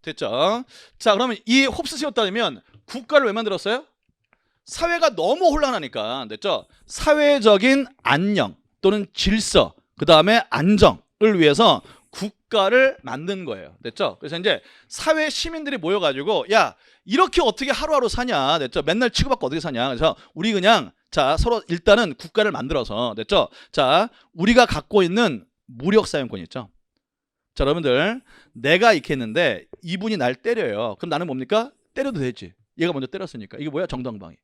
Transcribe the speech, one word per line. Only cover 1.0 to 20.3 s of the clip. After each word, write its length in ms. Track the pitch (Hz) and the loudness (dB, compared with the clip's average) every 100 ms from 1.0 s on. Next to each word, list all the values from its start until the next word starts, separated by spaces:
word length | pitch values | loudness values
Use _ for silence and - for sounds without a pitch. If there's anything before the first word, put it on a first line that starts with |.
| 226 | 0
그러면 220 | 202 254 220 - | 2 0 -4 2
이 200 | 254 269 | 2 2
홉스 300 | - 339 294 | -2 -10 -6
시옷 160 | 285 | -4
따르면 480 | - 208 208 208 113 _ _ _ | -2 -2 -2 -4 -6 _ _ _
국가를 400 | 254 240 294 254 | -16 2 2 2
왜 60 | |
만들었어요? 520 | 208 214 185 196 240 311 _ _ _ _ _ _ _ | -2 -4 -4 -4 -4 -6 _ _ _ _ _ _ _
사회가 460 | _ - 339 339 320 | _ -6 -2 0 0
너무 340 | 190 170 302 359 | 0 -2 2 2
혼란하니까. 800 | 294 285 233 135 117 107 131 117 | 2 -2 -4 -8 -8 -8 -8 -10
됐죠? 380 | 107 202 156 - _ _ | -8 -4 -4 -6 _ _
사회적인 1000 | - - 302 294 285 220 202 226 277 269 _ | -6 0 4 4 6 6 6 6 4 0 _
안녕 540 | - 143 196 202 107 - _ _ | 0 0 2 0 -2 -6 _ _
또는 260 | 190 208 196 | 0 0 -4
질서, 600 | - - 220 - 185 90 _ _ _ | -4 -2 0 2 2 2 _ _ _
그 60 | 147 | 6
다음에 380 | 160 175 226 - | 6 6 2 0
안정을 880 | 120 165 208 190 104 _ _ 214 196 | -2 2 6 4 4 _ _ 2 6
위해서 440 | 151 147 220 131 - - _ | 4 6 4 4 -2 -20 _
국가를 840 | - 202 _ _ 220 190 247 262 262 | -10 -10 _ _ -2 2 4 2 0
만든 420 | 131 131 170 196 | -10 -10 -8 -10
거예요. 320 | 165 98 76 87 | -10 -12 -14 _
됐죠? 340 | 117 - 175 90 | -16 -6 -6 -6
그래서 180 | 147 165 | -12 -6
이제 240 | 190 135 _ _ _ | -4 -4 _ _ _
사회 400 | - - 320 311 | -8 0 2 2
시민들이 480 | - 330 330 294 269 | -4 -8 -8 -8 -6
모여가지고, 720 | 160 202 165 135 147 196 123 | -2 0 0 -2 -2 -2 2
"야, 220 | 214 147 - _ _ | 2 2 -2 _ _
이렇게 380 | - 247 370 - | -4 0 2 2
어떻게 280 | 277 - 269 | 0 -2 -4
하루하루 380 | 269 311 294 240 | -4 -2 0 0
사냐?" 500 | - 247 175 135 160 | -4 -4 -2 0 -2
됐죠? 220 | 131 175 | -2 -4
"맨날 280 | 147 190 247 | -2 0 0
치고받고 360 | - - 170 135 | -2 -2 -2 -2
어떻게 140 | 156 | -6
사냐?" 280 | 160 123 131 | -6 -4 -4
그래서 280 | 120 156 113 _ | 0 -2 -2 _